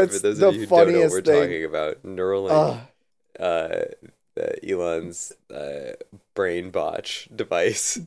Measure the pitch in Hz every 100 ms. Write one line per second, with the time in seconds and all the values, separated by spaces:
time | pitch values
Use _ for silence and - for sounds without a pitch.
0 | - - 104 - 196 - 104 175 170 175
1 | 160 185 156 147 170 82 80 78 78 -
2 | 95 92 92 98 98 156 151 117 120 _
3 | _ _ _ - 90 82 82 50 - -
4 | - _ _ - 50 - - 92 87 82
5 | 85 85 - - - 71 71 71 64 -
6 | - 101 _ - 92 87 92 90 78 -
7 | - - - 110 - 87 180 107 - -